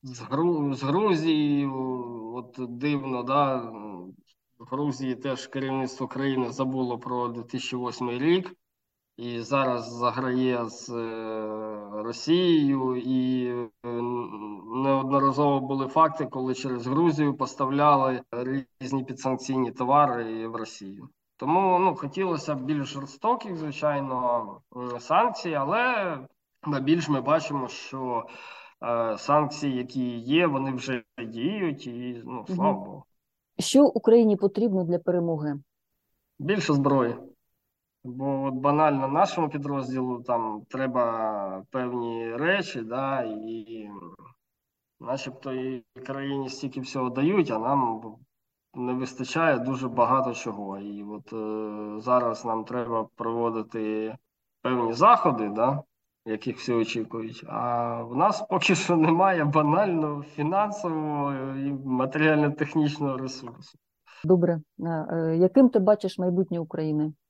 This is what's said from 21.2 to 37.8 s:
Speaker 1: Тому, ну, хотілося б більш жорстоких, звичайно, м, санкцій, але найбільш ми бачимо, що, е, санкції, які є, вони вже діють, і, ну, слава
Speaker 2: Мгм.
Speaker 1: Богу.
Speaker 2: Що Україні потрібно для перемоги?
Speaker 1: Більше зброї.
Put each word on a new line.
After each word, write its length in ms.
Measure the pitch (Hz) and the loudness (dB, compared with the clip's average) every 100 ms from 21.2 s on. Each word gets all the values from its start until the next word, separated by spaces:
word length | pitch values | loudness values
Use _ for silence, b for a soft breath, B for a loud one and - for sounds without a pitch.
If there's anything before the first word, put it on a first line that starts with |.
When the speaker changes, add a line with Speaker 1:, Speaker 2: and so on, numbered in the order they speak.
| _ _ | _ _
Speaker 1:
Тому, 420 | 135 175 190 180 | 2 4 4 4
ну, 160 | 185 | 4
хотілося 600 | 151 143 185 190 156 156 | 2 -6 -2 -2 -2 -2
б 100 | 143 | -4
більш 240 | 127 151 135 | -2 -2 -2
жорстоких, 680 | 139 135 - 220 240 214 170 | -8 -12 -4 0 0 -2 -6
звичайно, 1040 | 156 135 151 143 139 127 123 120 107 - _ 123 | -6 0 0 0 -2 -2 0 0 -2 -12 _ -10
м, 240 | 123 120 | -8 -8
санкцій, 540 | - 170 233 - 175 | 2 4 4 0 -4
але 640 | 147 139 208 254 233 185 147 131 _ _ _ 151 | -2 0 0 0 0 -2 -6 -10 _ _ _ -4
найбільш 420 | 143 131 165 151 | -2 2 2 2
ми 120 | 139 | 0
бачимо, 480 | 127 156 - 143 123 | 2 2 0 -6 -6
що, 560 | - - 135 131 117 - B B B B _ | -10 -12 -8 -4 -4 -6 B B B B _
е, 340 | - 117 113 107 | -2 0 0 -2
санкції, 580 | - 147 147 - 143 127 | 4 4 4 -2 -2 -2
які 420 | 123 135 123 120 | -4 -4 -4 -4
є, 280 | 117 156 175 | 2 4 4
вони 260 | 135 135 | 2 -2
вже 300 | 127 131 123 - - 117 | -4 -4 -6 -6 -12 -10
діють, 600 | 113 143 208 175 139 127 | -2 -2 0 -2 -4 -8
і, 360 | 120 123 120 | -8 -8 -10
ну, 200 | 110 123 107 | -10 -10 -6
слава 260 | 180 180 | 0 0
Speaker 2:
Мгм. 120 | 147 | 0
Speaker 1:
Богу. 200 | - 147 - _ _ _ _ - | -6 -16 -20 _ _ _ _ -8
Speaker 2:
Що 260 | - 262 | 4 6
Україні 520 | 285 220 - 233 220 202 | 6 6 8 8 8 4
потрібно 480 | 202 196 233 190 | 2 2 2 2
для 140 | 170 175 | 2 0
перемоги? 600 | 170 175 170 156 151 143 - _ _ _ _ _ _ _ | 2 0 0 -2 -2 -6 -10 _ _ _ _ _ _ _
Speaker 1:
Більше 340 | 139 202 - | -2 0 2
зброї. 440 | 143 139 139 120 117 - _ _ _ _ _ | 2 4 4 2 -2 -12 _ _ _ _ _